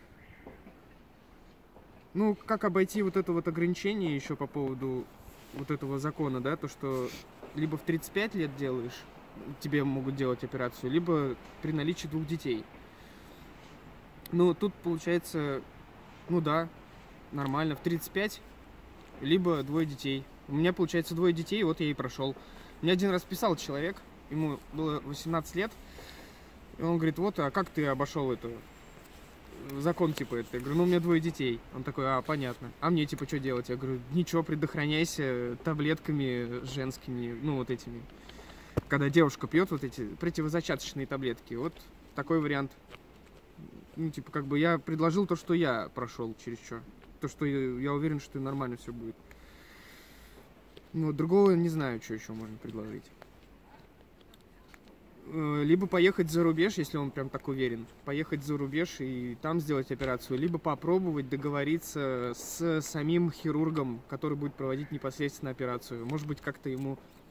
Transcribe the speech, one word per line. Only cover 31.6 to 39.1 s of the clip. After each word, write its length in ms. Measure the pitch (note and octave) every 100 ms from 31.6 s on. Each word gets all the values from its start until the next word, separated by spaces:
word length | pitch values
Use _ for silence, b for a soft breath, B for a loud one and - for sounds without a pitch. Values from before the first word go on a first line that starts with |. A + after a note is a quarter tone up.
| - -
Он 60 |
такой: 220 | C3 C#3 C3+
"А, 160 | C3
понятно. 480 | B2 D3+ C3 A#2+ A#2+ -
А 80 | D3+
мне, 140 | E3+
типа, 220 | D3+ - C#3
чё 120 | D3
делать?" 300 | C3+ B2 A#2+
Я 80 | B2
говорю: 240 | C3 B2+ B2
"Ничего, 300 | D#3 E3+ E3
предохраняйся 1160 | D#3+ D#3 D3 D#3+ D3 D#3 E3 - C#3 B2 A#2+ A#2+
таблетками 1040 | - D3+ D3 D#3 - D3+ C3+ B2 A#2+ B2
женскими, 720 | B2+ C#3 C3 C3 - B2 A#2+ A#2
ну, 140 | C#3+ C#3
вот 140 | B2
этими. 300 | B2 - A#2+ - - B B B B B B -
Когда 220 | C#3+ C#3